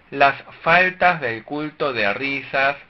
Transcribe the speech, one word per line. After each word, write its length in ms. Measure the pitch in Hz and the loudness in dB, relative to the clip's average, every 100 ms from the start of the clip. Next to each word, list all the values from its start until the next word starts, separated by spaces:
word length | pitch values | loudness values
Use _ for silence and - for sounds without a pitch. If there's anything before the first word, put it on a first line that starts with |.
| - | -8
las 240 | 139 139 131 - - | 2 2 2 -10 -4
faltas 580 | 165 175 185 180 180 165 | 2 4 4 2 2 2
del 240 | 127 113 | -4 -6
culto 480 | - 147 151 147 147 | -8 -8 -6 -4 -4
de 200 | 120 101 | 0 -2
risas 600 | 104 139 139 131 139 139 139 | -2 -4 -6 -4 0 0 -2